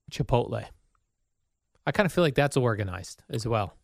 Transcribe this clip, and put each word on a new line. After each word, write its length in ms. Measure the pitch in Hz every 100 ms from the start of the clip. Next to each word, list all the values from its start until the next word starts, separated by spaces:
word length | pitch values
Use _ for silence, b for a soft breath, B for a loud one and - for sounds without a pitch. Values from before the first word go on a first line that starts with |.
| -
Chipotle? 540 | - 143 120 - 113 107 - _ _ _ _ _ _ _ _ _ _
I 60 | -
kinda 200 | 143 190
feel 120 | -
like 140 | 165 131
that's 200 | 143 -
organized 680 | 123 107 98 92 95 - -
as 160 | 120 110
well. 280 | 113 98 -